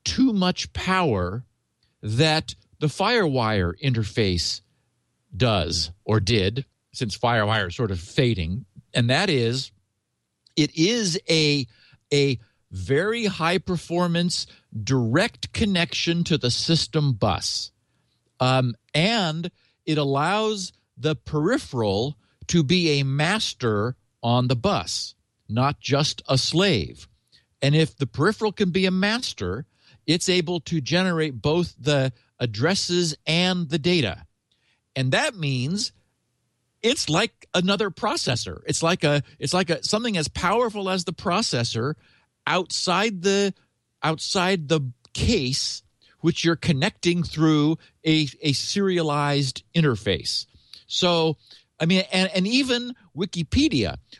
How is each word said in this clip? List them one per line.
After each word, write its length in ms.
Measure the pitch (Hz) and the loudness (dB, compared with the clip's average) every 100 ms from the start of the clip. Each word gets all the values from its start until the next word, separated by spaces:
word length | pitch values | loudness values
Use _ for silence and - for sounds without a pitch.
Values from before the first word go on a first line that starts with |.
too 280 | - - 262 | -6 2 2
much 400 | 202 180 185 - | 4 2 0 -6
power 680 | - - 190 170 101 87 110 - _ _ _ _ _ | -6 -2 2 2 0 -2 -6 -10 _ _ _ _ _
that 500 | 107 113 160 156 - - _ _ | -4 2 2 2 -2 -12 _ _
the 80 | 151 | -4
FireWire 880 | - 196 240 175 131 110 107 87 - | 0 0 2 2 2 2 2 0 -2
interface 800 | 139 117 101 - 101 87 - - - _ _ _ _ _ _ 95 | -2 0 -2 0 0 2 -2 -6 -12 _ _ _ _ _ _ -2
does 560 | 123 101 80 82 80 - | 2 2 0 -4 -6 -8
or 160 | - 107 | -2 0
did, 460 | 95 117 92 120 135 _ _ | 2 2 0 -2 -8 _ _
since 260 | - 117 92 | -8 -6 -2
FireWire 520 | 117 120 104 110 92 | 0 2 2 0 -2
is 60 | 87 | -2
sort 140 | 104 | -4
of 100 | 90 | -4
fading. 640 | 82 - 127 110 82 101 - - _ | -4 0 0 0 -2 -6 -10 -20 _
And 160 | - 120 | -2 0
that 220 | 139 202 | 2 2
is, 400 | 202 113 131 131 - _ _ _ _ _ _ _ - | 0 0 -2 -6 -14 _ _ _ _ _ _ _ 0
it 220 | 147 - | 0 2
is 420 | 170 240 202 165 - | 2 2 0 -4 0
a, 380 | 165 151 143 123 _ _ _ _ | 2 4 2 -2 _ _ _ _
a 240 | 143 139 123 - _ _ | 2 2 0 -8 _ _
very 560 | 95 87 139 196 233 208 | -12 -2 0 0 0 -2
high 320 | 180 165 180 | 0 0 0
performance 880 | - 175 - 170 175 170 175 - - - _ 110 | -2 -6 -2 0 0 2 0 -2 -8 -14 _ -10
direct 680 | 104 131 113 139 233 - - | 0 0 2 2 0 -2 -10
connection 720 | - 226 180 170 - - 170 165 | -2 0 2 0 -2 -2 0 0
to 120 | 165 | 0
the 140 | 123 | 0
system 640 | - - 165 - 156 143 | -2 0 0 2 0 0
bus. 580 | 113 110 80 - - - _ _ _ _ _ _ _ | 2 0 0 -2 -6 -8 _ _ _ _ _ _ _
Um, 360 | 127 131 127 110 _ | 2 2 0 -4 _
and 560 | 147 185 233 175 156 170 - _ _ - | 0 2 2 0 -4 -8 -12 _ _ -4
it 120 | 156 | 0
allows 760 | 143 135 160 208 220 214 180 - _ - | 0 0 0 0 0 -2 -6 -14 _ -6
the 180 | 139 156 | -4 -4
peripheral 1040 | - 151 156 262 - 127 107 98 131 - _ _ - | -4 -2 0 0 -2 -2 0 0 -2 -6 _ _ 0
to 140 | 175 | 2
be 380 | 135 185 165 143 | 4 2 2 2
a 40 | |
master 920 | 135 139 156 214 - - 120 107 113 127 _ _ | 0 0 0 0 -2 -2 -2 0 -2 -4 _ _
on 260 | 117 120 123 | 0 2 2
the 80 | 127 | 0
bus, 600 | 196 160 - - - - _ _ _ | 2 0 -2 -8 -8 -14 _ _ _
not 320 | 107 135 - | 0 0 0
just 420 | - 139 151 - - | 0 0 0 -4 -2
a 100 | 131 | 0
slave. 720 | - 160 202 123 65 - - _ _ _ _ _ | 2 2 2 2 -2 -10 -20 _ _ _ _ _
And 120 | 135 | 2
if 220 | 151 160 - | 4 2 0
the 120 | 135 | -6
peripheral 440 | - 170 220 220 | 0 0 2 -2
can 200 | - 196 | 0 0
be 140 | 175 190 | 2 2
a 60 | |
master, 720 | 185 202 233 - - 92 101 160 _ _ _ - | 2 0 0 -4 -6 -6 -6 -10 _ _ _ -2
it's 220 | 170 - | 0 2
able 320 | 180 165 175 | 2 2 -4
to 200 | - 165 | -2 -4
generate 600 | 127 175 185 165 156 123 | 0 0 2 0 -2 -2
both 320 | 147 170 165 - | 0 0 -2 -4
the 320 | 127 143 131 - _ _ | 0 2 0 -4 _ _
addresses 800 | 123 104 151 190 - 175 170 - - | -6 0 0 0 0 0 0 -2 -2
and 440 | 165 180 180 160 | 2 2 0 -2
the 100 | 160 | -2
data. 460 | 156 175 110 73 - _ _ _ _ _ _ | 0 2 0 -4 -14 _ _ _ _ _ _
And 200 | - 131 | -4 0
that 220 | 185 302 220 | 0 0 -2
means 580 | 147 131 127 202 - - _ _ _ _ _ _ _ _ | -4 -2 -2 -4 -6 -10 _ _ _ _ _ _ _ _
it's 260 | 226 285 - | -2 -2 0
like 400 | 156 226 - - | 0 0 -4 -4
another 360 | 175 180 196 208 | 0 2 0 -2
processor. 720 | - 214 330 - 120 - 78 - | -2 -2 -2 -2 -4 -4 -10 -6
It's 180 | 110 | -2
like 220 | 165 185 151 | 0 2 2
a, 180 | 147 - - | 0 -2 -8
it's 140 | 139 | -2
like 160 | 180 170 | -2 0
a, 120 | 160 | -2
something 340 | - 214 240 190 | -2 -2 0 -2
as 100 | 147 | -4
powerful 640 | - 175 220 247 214 190 | -2 0 2 0 -2 -4
as 160 | 185 175 | -2 -4
the 80 | |
processor 800 | 175 196 180 - 127 120 113 127 156 _ _ _ _ - | -6 -2 0 0 -2 -2 -2 -4 -6 _ _ _ _ -2
outside 760 | 170 180 - - 180 226 190 | -2 -2 -4 0 0 0 0
the, 320 | 185 196 202 - _ _ _ _ | 0 2 0 -4 _ _ _ _
outside 640 | 151 160 - 196 180 190 143 | -2 -2 -2 0 0 0 0
the 240 | 160 135 - _ | 0 0 -8 _
case, 680 | - - 226 127 139 - - - _ _ _ | -2 2 2 0 -2 -4 -8 -14 _ _ _
which 240 | 160 - | -2 0
you're 120 | 165 165 | 0 0
connecting 680 | - 139 190 - 175 175 | 0 0 0 0 0 0
through 540 | 165 156 160 151 147 165 - _ 160 | -2 2 2 4 2 0 -6 _ 0
a, 220 | 156 147 - | 2 0 -2
a 120 | 151 | -2
serialized 1120 | 135 - 202 196 175 156 147 143 143 135 - - | -2 -2 -2 0 0 0 0 0 0 -2 -4 -4
interface. 720 | 170 151 110 - 85 - - - - _ - _ | 0 2 0 -2 -4 -4 -6 -8 -18 _ -20 _
So, 500 | - 180 170 160 151 _ - _ _ | -2 0 2 0 -2 _ -20 _ _
I 60 | 165 | 2
mean, 180 | 185 185 | 2 2
and, 160 | 185 185 | 0 0
and 140 | 196 190 | 0 0
even 480 | 247 262 240 247 247 _ - | 2 2 -2 -4 -12 _ -8
Wikipedia, 840 | 196 175 160 247 302 165 90 65 - - | -6 -4 -2 2 2 2 -2 -4 -14 -20